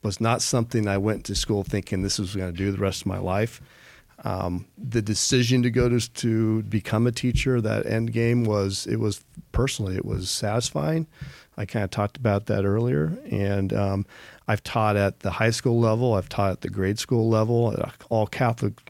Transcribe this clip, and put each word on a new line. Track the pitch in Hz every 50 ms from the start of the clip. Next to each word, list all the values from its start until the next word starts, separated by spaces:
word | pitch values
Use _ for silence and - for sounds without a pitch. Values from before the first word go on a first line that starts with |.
| -
was | 107 98 -
not | 113 113 117 120
something | - - - 127 117 117 - 117 107 104
I | 98 98
went | 98 107 107 - -
to | - 101
school | - - - 110 101 98
thinking | - - 104 95 - - 95
this | 92 98 - -
was | 104 92 98
gonna | 98 95 90
do | 85 87 98 101 98
the | 98
rest | 101 98 92 -
of | - 98
my | 92 95
life. | 95 92 92 101 110 113 - - - - - - - - - - - _ _ - -
Um, | 104 98 92 95 87 90 90 98 _ _ -
the | 214 123 113 117
decision | 104 104 107 - - - - 127 120 117 131 127 120
to | 123
go | 117 127 123 120
to, | 120 120
to | 110 - - - - 120 113 110 113 110 110 110 107
become | 104 104 107 - - - 110 117
a | 123
teacher, | 120 - - 123 117 - - 135 127 120
that | 110 110 107 107 104
end | - 110 113 117 113 113
game | 117 117 117 120 120 120
was, | 110 107 104 98 98 98 - - -
it | 113 113
was, | 110 107 98 - - _ - - - _
personally, | - - 120 135 - - 110 95 92
it | 92 -
was | 101 - 90 92 98
satisfying. | - - - 104 104 120 117 - - 143 143 156 160 160 160 - _ - - - - - - _ _ -
I | 104
kinda | 95 - 117 101 92
talked | - - 104 104 _ -
about | 127 113 101 101 107 -
that | 107 101 98
earlier. | 98 98 107 117 123 135 143 156 160 170 240 302 -
And, | - - 98 98 101 101 98 95 101
um, | 107 101 98 98 98 98 _ - - - - - - _ -
I've | 107 101 -
taught | - - 117 110 107 104
at | 104 101 98 92 _
the | - 98
high | 92 - 110 117
school | 117 - - 131 117 117
level. | 117 113 110 117 123 127 113
I've | 98 95 -
taught | - - 101 98
at | 92 -
the | - 98
grade | 95 98 95 95 104 110
school | - - 127 117 110 113
level, | 113 110 110 110 120 117 120 113 -
at | -
a | - - - - - -
all | 120 110 107 104
Catholic | - - 131 117 117 - - 107 - - _ -